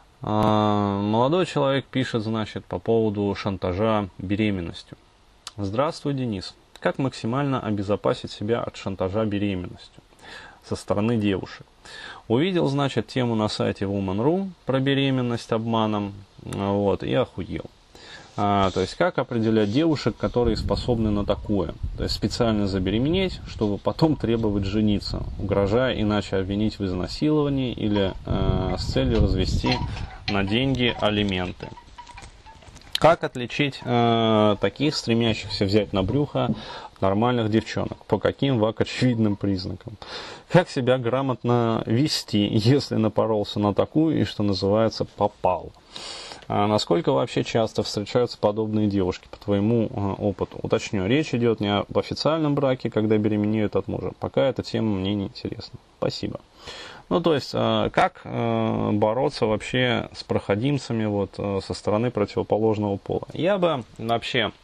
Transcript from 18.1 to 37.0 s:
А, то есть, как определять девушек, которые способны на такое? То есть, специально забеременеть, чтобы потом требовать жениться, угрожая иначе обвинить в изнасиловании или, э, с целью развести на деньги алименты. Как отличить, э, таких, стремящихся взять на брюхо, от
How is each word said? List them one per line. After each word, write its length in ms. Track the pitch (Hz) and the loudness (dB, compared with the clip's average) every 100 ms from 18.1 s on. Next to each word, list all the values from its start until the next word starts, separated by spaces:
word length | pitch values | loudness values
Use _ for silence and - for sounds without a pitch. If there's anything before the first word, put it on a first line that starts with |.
| - - - | -20 -10 -2
А, 320 | 101 101 95 | 2 4 4
то 100 | 95 | 2
есть, 140 | 92 - | -2 0
как 220 | 175 147 | 0 0
определять 540 | 127 120 113 110 104 | -2 0 2 4 2
девушек, 440 | 127 165 139 117 - | 2 2 2 -2 -2
которые 400 | 104 123 120 107 | -2 2 2 0
способны 520 | - 101 - 117 110 | 0 -2 0 0 2
на 160 | 104 101 | 0 0
такое? 480 | 101 - 101 82 - - - | -2 0 0 -2 -4 -8 -4
То 60 | |
есть, 120 | 98 - | -4 -2
специально 520 | 104 - 117 104 101 | -2 0 2 2 0
забеременеть, 720 | 95 92 107 139 185 185 - - | 0 0 0 2 2 0 -4 -10
чтобы 300 | - 107 98 | -2 -2 -2
потом 400 | - - 160 - | -4 2 2 2
требовать 480 | 113 117 107 101 95 | 0 2 2 0 0
жениться, 580 | 107 107 101 - 92 - - | 2 2 2 -2 -6 -6 -6
угрожая 600 | 101 98 98 117 127 101 | -2 2 2 2 2 0
иначе 340 | 104 104 - 95 | 0 0 0 -2
обвинить 420 | 95 101 107 - | 0 0 0 -2
в 80 | 98 | -2
изнасиловании 840 | 92 90 - 151 151 143 139 123 | -2 -4 -2 0 2 2 0 -2
или, 420 | - 107 104 95 - 95 | -2 0 2 0 -2 -2
э, 500 | 95 95 92 92 92 | 0 2 0 0 -2
с 140 | - | -2
целью 300 | 131 131 110 | 0 2 4
развести 560 | 104 95 92 - 123 123 127 - - - - | 4 2 2 2 2 0 -2 -6 -8 -10 -2
на 140 | 101 | 0
деньги 520 | 98 113 135 127 120 - | 2 2 2 2 0 2
алименты. 680 | 104 104 101 92 90 - - - - - - - - - - - - - - - | 0 2 0 0 -4 -8 -14 -16 -20 -20 -20 -18 -20 -20 -20 -20 -20 -20 -10 2
Как 280 | 151 170 | 4 4
отличить, 560 | 156 131 120 - 143 - | 0 -6 -4 -2 -2 -2
э, 720 | 123 120 117 113 113 107 107 98 | 0 2 4 4 4 6 6 4
таких, 360 | 101 - 147 - | 0 0 -2 0
стремящихся 720 | - 117 117 107 - - 98 | 0 2 2 0 -4 -2 2
взять 280 | 107 101 | 2 2
на 80 | 98 | 0
брюхо, 420 | 95 139 143 135 120 | 2 0 0 0 -2
от 560 | - - - - - | -2 -8 -14 -16 -2